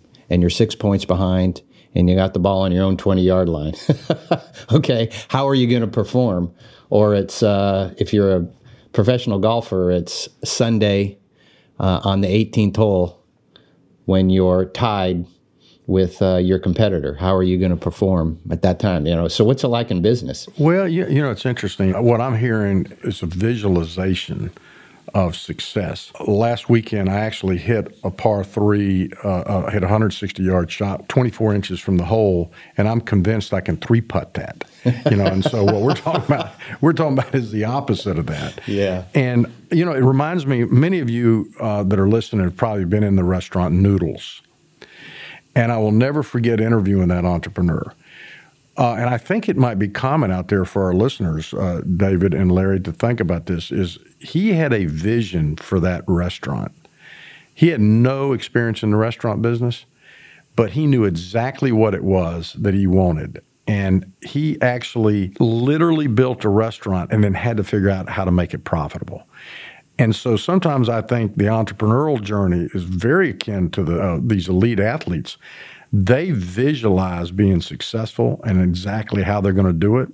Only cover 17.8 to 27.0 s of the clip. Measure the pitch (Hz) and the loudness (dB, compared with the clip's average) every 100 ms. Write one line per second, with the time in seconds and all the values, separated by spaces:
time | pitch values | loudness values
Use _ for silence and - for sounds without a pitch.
17.8 | 90 - 98 90 80 80 - 85 95 90 | -4 -2 0 2 0 -4 -6 -2 0 0
18.8 | 104 87 76 82 85 - 110 135 131 117 | 0 0 0 0 0 2 2 2 0 -2
19.8 | 113 90 101 120 85 - - - 151 185 | -2 0 2 0 -4 -12 -12 0 2 2
20.8 | 185 165 - 135 143 110 131 117 98 - | 0 -2 0 0 0 -2 -4 -4 -6 -2
21.8 | 95 92 117 117 131 113 123 110 101 95 | 0 2 2 2 0 -2 0 0 0 0
22.8 | - - - 98 87 90 113 120 104 90 | -2 -8 -8 -6 -8 -4 -2 -2 0 0
23.8 | 80 85 95 92 - - - - - - | -2 -4 -4 -4 -6 -8 -10 -12 -20 -20
24.8 | - - - 104 90 - - 80 - 107 | -20 -20 -6 -2 -2 -4 -10 -10 -6 -6
25.8 | 85 85 - - - 104 117 117 - 117 | -6 -8 -14 -8 -2 0 0 -2 2 2
26.8 | 110 107 | 2 -2